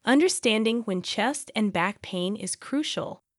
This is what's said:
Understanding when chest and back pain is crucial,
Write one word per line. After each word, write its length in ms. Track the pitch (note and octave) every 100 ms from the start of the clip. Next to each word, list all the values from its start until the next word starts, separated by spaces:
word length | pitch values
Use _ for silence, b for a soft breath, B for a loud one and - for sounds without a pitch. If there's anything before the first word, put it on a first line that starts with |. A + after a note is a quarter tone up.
Understanding 760 | - C4+ F4+ - A#3+ A3 A3+ A#3
when 180 | A3+ F#3
chest 500 | - - A3+ D4+ -
and 180 | A3 G#3
back 300 | F3+ F3+ -
pain 340 | - F3+ F3+ G#3+
is 200 | F#3 -
crucial, 680 | - C#4 D4+ - - - _